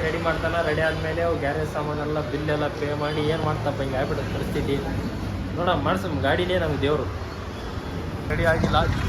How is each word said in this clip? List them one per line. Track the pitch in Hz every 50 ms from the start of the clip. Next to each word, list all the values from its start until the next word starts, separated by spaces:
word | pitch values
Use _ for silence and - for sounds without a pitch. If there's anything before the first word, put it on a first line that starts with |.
| 165
ರೆಡಿ | 160 160 170 165
ಮಾಡ್ತಾನ, | 165 156 156 165 160 165 170 165 156
ರೆಡಿ | 151 151 160 160
ಆದ್ಮೇಲೆ | 156 160 160 160 160 165 170 170
ಅವು | 165 147 143
ಗ್ಯಾರೇಜ್ | 139 143 156 156 151 -
ಸಾಮಾನೆಲ್ಲ | 156 147 151 147 147 147 147 151 151 143 -
ಬಿಲ್ | - 143 151 156 147
ಎಲ್ಲ | 147 151 143 - -
ಪೇ | 147 147 147 151 147
ಮಾಡಿ | 147 156 151 151 151 160
ಏನ್ | 160 156 151
ಮಾಡ್ತಪ್ಪ, | 151 151 - 147 139 139 139
ಹಿಂಗೆ | 135 135 127
ಆಗ್ಬಿಟ್ಟದ | 143 147 156 143 135 - -
ಪರಿಸ್ಥಿತಿ. | 135 139 - - - - - 139 139 - - - - - - - - - - - - - - - -
ನೋಡ, | 175 185 175 151 139
ಮಾಡ್ಸಮ್ | 151 185 190 190 180 151 139 131 135
ಗಾಡಿನೇ | 156 165 180 180 180 180 165
ನಮ್ಗೆ | 156 147 127 135
ದೇವ್ರು. | 139 151 - - - - - - - - - - - - - - - - - - - - - - - - - - -
ರೆಡಿ | 151 156 170 165 160
ಆಗಿಲ್ಲ, | 165 - - 156 151 165 165 - - -